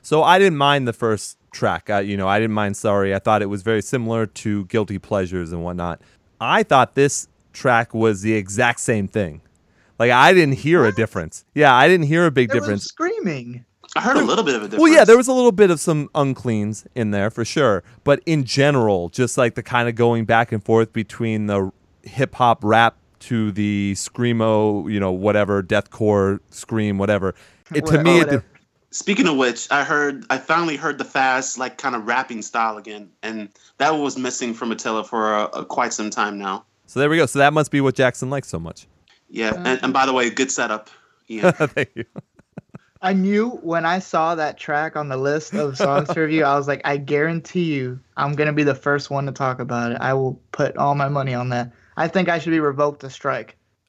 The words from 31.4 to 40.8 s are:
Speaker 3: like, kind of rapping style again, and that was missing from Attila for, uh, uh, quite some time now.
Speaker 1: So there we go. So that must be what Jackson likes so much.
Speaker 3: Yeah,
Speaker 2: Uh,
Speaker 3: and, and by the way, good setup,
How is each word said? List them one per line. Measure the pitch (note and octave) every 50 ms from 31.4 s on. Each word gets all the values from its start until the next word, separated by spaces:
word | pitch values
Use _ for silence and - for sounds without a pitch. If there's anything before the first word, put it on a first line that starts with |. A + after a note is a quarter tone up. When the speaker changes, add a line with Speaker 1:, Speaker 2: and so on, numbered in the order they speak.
| C3 - - B2
Speaker 3:
like, | B2+ B2 -
kind | - - C3+ B2
of | A2+ G#2
rapping | A2+ A#2+ C3 C3 - A#2+ G#2+
style | G2+ - - A#2 A2+ A2+ G#2+
again, | G#2 G2 A2 G#2 G#2 G#2 F2 _ _ -
and | A2 A2 A2 G#2 G2+ _ _ _ _ _
that | - C#3 D#3
was | D#3+ D3+ C#3+ C3+ B2+
missing | C3 B2+ C3 B2 - B2+ A#2+ A2+
from | A2+ B2 A2+
Attila | A2 A2 - A#2 A2 G#2+ G#2+
for, | - A#2+ A2+ G#2+ G#2+ G#2+
uh, | G#2 G#2+ - -
uh, | D2+ -
quite | - - C3+ D#3+ E3+ -
some | - G#2+ G#2+
time | - A#2 G#2 G#2 G2+ G2+
now. | G2 F#2+ F#2+ - - _ _ _ _
Speaker 1:
So | - - B2+
there | C#3+ D3+
we | D#3+
go. | E3+ D3
So | - - C#3
that | C#3 D3 D3+
must | D#3 C#3+ -
be | - C#3
what | C3+ C3 A#2+
Jackson | - C3 B2 - - C3 B2+
likes | C#3+ C#3 - -
so | - E2
much. | E2 E2 - - - _ _ _ _ _ _ _ _ _
Speaker 3:
Yeah, | - A2+ A2+ A2
Speaker 2:
Uh, | G#2+ - -
Speaker 3:
and, | B2+ C3 B2+ B2+
and | C3 C3
by | C3+ C3+
the | C3+
way, | C3 B2+ A#2+ E3+
good | - C3+ C3 C3
setup, | - C#3 B2 A2 G#2+ G#2+